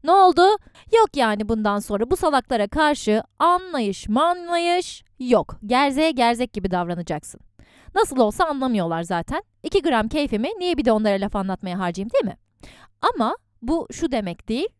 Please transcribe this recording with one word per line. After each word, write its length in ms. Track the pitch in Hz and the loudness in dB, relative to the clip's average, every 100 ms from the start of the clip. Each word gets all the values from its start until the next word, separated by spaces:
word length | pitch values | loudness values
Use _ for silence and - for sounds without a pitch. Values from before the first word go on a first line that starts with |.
Ne 80 | 285 | 4
oldu? 300 | 381 370 339 370 427 _ - - 453 | 6 6 6 4 4 _ -20 0 2
Yok 180 | 440 285 | 2 2
yani 340 | 226 208 214 | 0 0 -2
bundan 300 | 226 214 202 | -2 0 -2
sonra 320 | - 208 240 | -2 -2 0
bu 60 | 359 | 0
salaklara 500 | 349 285 - 247 208 | 2 0 0 -2 -2
karşı 560 | 294 302 294 - 214 - _ | 0 0 0 0 0 -2 _
anlayış 680 | 330 359 370 311 214 185 - | 2 2 -2 -4 -4 -4 -2
manlayış 960 | 220 330 359 339 349 349 349 349 - _ _ | 0 2 0 -2 -2 0 0 -2 -14 _ _
yok. 360 | 254 220 - - 208 | 2 2 2 -10 -2
Gerzeğe 460 | 247 285 269 320 | 0 2 2 0
gerzek 420 | 262 233 233 247 | 2 0 2 -4
gibi 180 | 208 185 | -4 -4
davranacaksın. 720 | 180 170 175 170 151 - - - _ - _ - 381 | -2 -2 -6 -6 -8 -8 -20 -20 _ -20 _ -6 -2
Nasıl 220 | 427 262 | 0 4
olsa 280 | 220 208 339 | 2 2 -2
anlamıyorlar 580 | 277 262 220 170 165 | 0 0 0 0 -4
zaten. 400 | 170 180 165 294 - _ | -2 -4 -4 -8 -8 _
İki 180 | - 392 | -2 0
gram 260 | 339 240 220 | 2 0 0
keyfimi 420 | 294 285 208 269 440 | -2 -2 -2 -4 -4
niye 180 | 359 320 | -2 0
bir 80 | 247 | 2
de 60 | |
onlara 240 | 220 214 196 | 2 2 0
laf 140 | 202 208 | -2 -4
anlatmaya 440 | 190 185 185 180 | -4 -6 -6 -4
harcayayım, 300 | 180 175 208 | -4 -6 -2
değil 120 | 539 220 | -2 -2
mi? 120 | - _ _ - - - _ | -8 _ _ -20 -20 -20 _
Ama 360 | - 349 226 381 _ _ | -2 0 -2 -2 _ _
bu 260 | 233 330 - | -4 -4 -4
şu 200 | - 320 | -6 -4
demek 380 | 247 196 170 - | -4 -4 -10 -6
değil. 180 | 226 403 | -4 -4